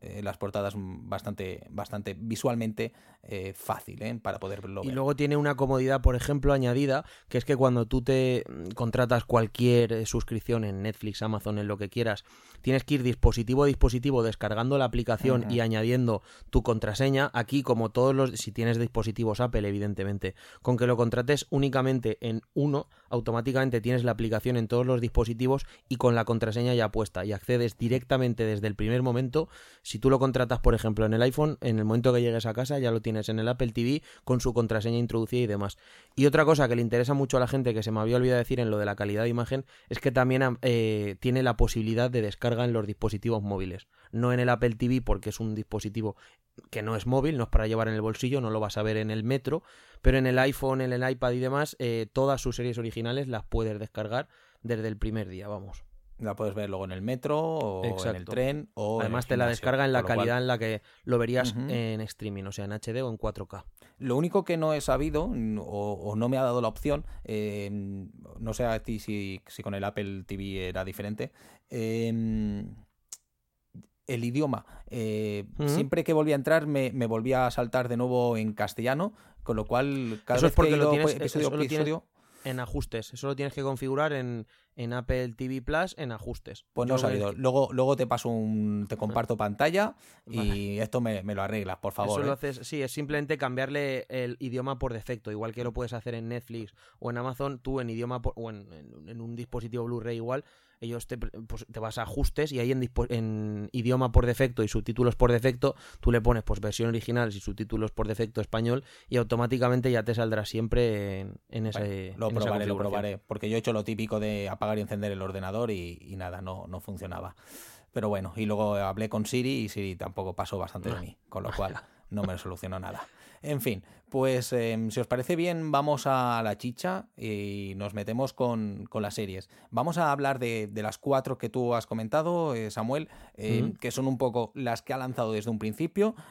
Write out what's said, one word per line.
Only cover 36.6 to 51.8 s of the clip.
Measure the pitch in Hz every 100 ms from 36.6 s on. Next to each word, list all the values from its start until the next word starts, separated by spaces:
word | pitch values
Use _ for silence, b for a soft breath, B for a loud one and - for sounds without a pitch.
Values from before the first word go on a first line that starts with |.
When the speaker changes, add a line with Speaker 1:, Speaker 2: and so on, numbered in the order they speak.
| 127
Speaker 2:
que |
le | 120
interesa | 117 120 123
mucho | 143 135 131
a |
la | 123
gente, | 135 127
que | 110
se | 107
me | 110
había | 110 123
olvidado | 127 123
decir | 117 127
en | 113
lo | 104
de | 104
la | 101
calidad | 104 104
de | 117
imagen, | 120 117 135 135 B B
es | 120
que | 139
también, | 123 127 131 131 120
eh, | 131 117 110 107 101 95
tiene | 127 127
la | 127 110
posibilidad | 113 117 110 113 127
de | 123
descarga | 107 - 120 117
en | 123
los | 117 104
dispositivos | 104 110 101 117 110
móviles. | 101 98 92 90 - b b
No | 110 123
en | 123
el | 123
Apple | 117 120 110
T | 123
V, | 127
porque | 117 101 104
es | -
un | 113
dispositivo | 107 107 107 104 107 107 - B B _ - -
que | 117
no | 107 110
es | 104
móvil, | 131 139 147
no |
es | 113
para | - 110
llevar | 113 110
en |
el | 110
bolsillo, | 110 110 127 135
no | 117
lo | 110
vas | 104 110
a |
ver | 110 110
en | 110
el | 110
metro, | 110 135 127 156 B B B B
pero | 127 131
en | 131
el | 127
iPhone, | 131 135 135 131
en | 127
el | 123 127
iPad | 127 123
y | 123
demás, | 127 139 151
eh, | -